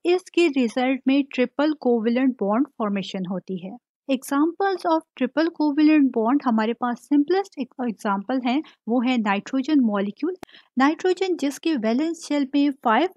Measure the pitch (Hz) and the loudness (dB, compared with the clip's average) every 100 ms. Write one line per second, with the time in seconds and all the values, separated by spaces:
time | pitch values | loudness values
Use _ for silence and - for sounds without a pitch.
0 | 339 359 - - 339 269 233 262 254 262 | 0 -2 0 0 2 2 0 0 -2 -2
1 | - 277 277 - 247 - 302 302 254 240 | 0 0 0 -2 -2 0 -2 0 0 0
2 | 220 240 262 247 196 220 302 - 214 202 | 2 0 0 0 -2 0 -2 -4 -4 -4
3 | 190 196 180 185 - 190 185 240 _ _ | -4 -8 -6 -8 -8 -10 -10 -18 _ _
4 | - 262 - 285 320 330 392 359 359 320 | -6 -4 -2 0 0 0 -2 -2 -2 -2
5 | - - 254 - 330 339 302 285 302 311 | -2 -6 -4 0 -2 0 -2 2 4 4
6 | 269 233 220 285 262 220 214 226 247 233 | 4 2 0 0 2 0 0 -2 -4 -6
7 | - 285 285 370 392 - 247 - 247 196 | 0 2 4 0 -2 -8 -10 -6 -8 -4
8 | 214 196 196 262 240 262 - _ - 247 | -2 -2 -2 -2 0 -2 -4 _ -4 -2
9 | 240 254 214 202 - 269 269 302 233 202 | 0 0 0 -2 -2 -4 0 2 2 0
10 | 202 - 311 370 - - _ - 277 311 | -2 -4 -6 -6 -14 -20 _ 0 0 2
11 | 370 359 381 339 285 269 330 302 220 240 | 0 0 -2 -2 -4 -4 -4 -2 0 0
12 | 320 330 - 294 277 285 285 269 240 220 | -2 -6 -4 -4 0 2 0 0 0 2
13 | 349 | 0